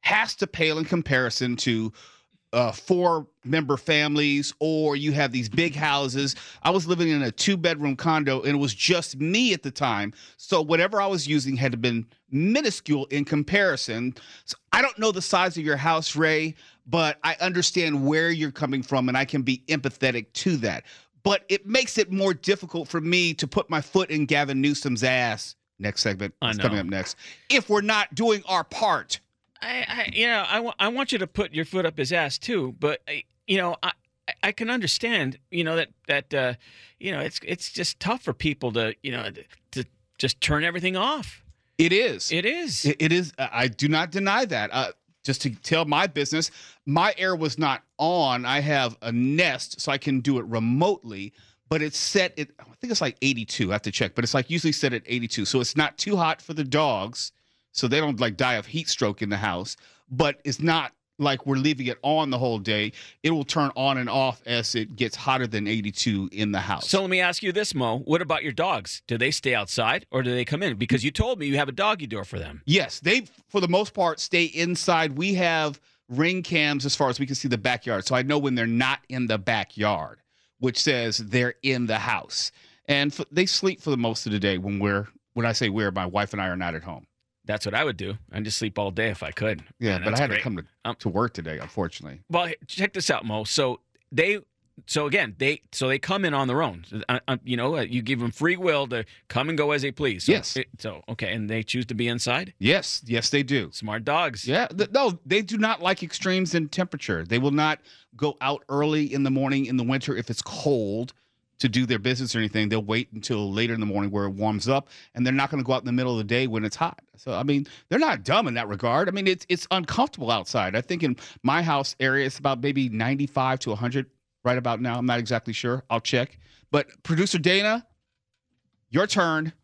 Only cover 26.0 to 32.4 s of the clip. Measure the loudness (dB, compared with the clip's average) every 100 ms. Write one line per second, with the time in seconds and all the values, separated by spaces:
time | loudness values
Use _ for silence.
26 | -2 -2 -6 -4 -4 0 0 0 -4 -4
27 | -6 -10 -16 -20 _ 0 2 0 2 0
28 | 0 0 2 2 2 -2 -2 -2 0 0
29 | -2 -10 _ _ _ _ -6 -4 -4 -4
30 | -2 0 2 2 0 -2 -2 -2 0 0
31 | -2 -2 -2 -2 -2 -2 -2 0 0 0
32 | 0 0 0 -4